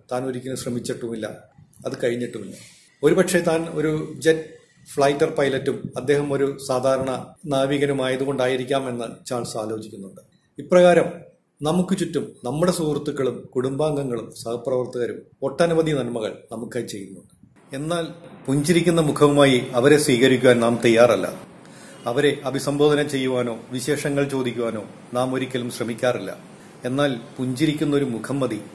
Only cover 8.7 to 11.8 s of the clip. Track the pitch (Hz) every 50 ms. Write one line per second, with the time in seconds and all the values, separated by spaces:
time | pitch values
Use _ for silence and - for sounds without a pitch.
8.7 | 143 135 131 127 120 120 117 117 - - - - 127 120 117 - - 113 107 110
9.7 | 110 107 110 - 110 98 95 95 - - - _ _ _ _ _ _ - 143 -
10.7 | 185 180 180 180 175 165 139 - - - - - _ _ _ _ _ - 139 156
11.7 | 170 185